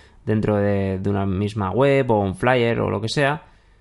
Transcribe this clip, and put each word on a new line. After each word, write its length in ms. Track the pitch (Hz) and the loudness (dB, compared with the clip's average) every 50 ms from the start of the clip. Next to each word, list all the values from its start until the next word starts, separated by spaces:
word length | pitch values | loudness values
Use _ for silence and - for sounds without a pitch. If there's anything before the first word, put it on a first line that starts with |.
| - - - - - | -20 -20 -20 -10 -4
dentro 320 | 110 110 110 101 107 104 | -2 -2 0 2 2 2
de, 420 | 101 101 101 101 98 98 95 95 95 | 2 2 2 0 0 0 -2 -2 -2
de 100 | 98 101 | -2 -2
una 160 | 101 98 98 | -2 -2 -2
misma 460 | 98 95 92 104 101 104 107 98 95 | -2 -2 -2 -2 -4 -4 -4 -4 -2
web 380 | 92 117 135 143 139 139 131 123 | 0 2 2 4 4 2 2 2
o 80 | 113 104 | 2 2
un 160 | 101 98 90 | 2 0 -2
flyer 440 | 92 113 123 131 127 117 117 117 117 | 0 0 2 2 2 2 0 0 0
o 100 | 104 98 | -2 -2
lo 120 | 101 104 | -2 -4
que 80 | 104 117 | -4 -4
sea, 340 | - 147 143 135 151 170 - - - _ _ _ _ _ | -2 0 0 0 -2 -4 -8 -16 -20 _ _ _ _ _